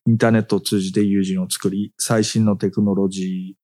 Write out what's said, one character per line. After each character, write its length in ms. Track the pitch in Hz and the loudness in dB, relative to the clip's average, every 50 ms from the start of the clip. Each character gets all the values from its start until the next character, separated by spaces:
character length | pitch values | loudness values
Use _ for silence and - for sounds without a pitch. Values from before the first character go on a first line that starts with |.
| - | 0
イ 60 | 117 | 2
ン 60 | 113 110 | 2 4
タ 100 | 120 117 | 4 4
ー 20 | |
ネ 80 | 113 110 | 4 2
ッ 20 | |
ト 140 | 110 - 104 | 2 2 0
を 40 | 95 | -2
通 200 | - - 107 101 | 0 0 -2 -2
じ 140 | 95 95 95 | -2 0 0
て 80 | 104 | 0
友 200 | 104 98 101 98 | 0 2 2 0
人 200 | 95 95 95 92 | 0 0 -2 -4
を 80 | 92 85 | -4 -4
作 200 | - - - 95 | -4 -4 -4 -2
り、 220 | 95 101 104 - - - | -2 -4 -6 -6 -8 -8
最 260 | - - 117 110 104 | -4 0 0 0 0
新 200 | - - 117 110 | 0 0 2 2
の 120 | 104 101 | 2 2
テ 140 | - 107 95 | 0 -2 -2
ク 120 | - 110 | 0 0
ノ 120 | 104 101 95 | 0 2 2
ロ 140 | 98 98 95 | 2 0 0
ジ 480 | 95 95 92 92 92 92 92 95 - _ | -2 -4 -6 -6 -6 -6 -8 -10 -14 _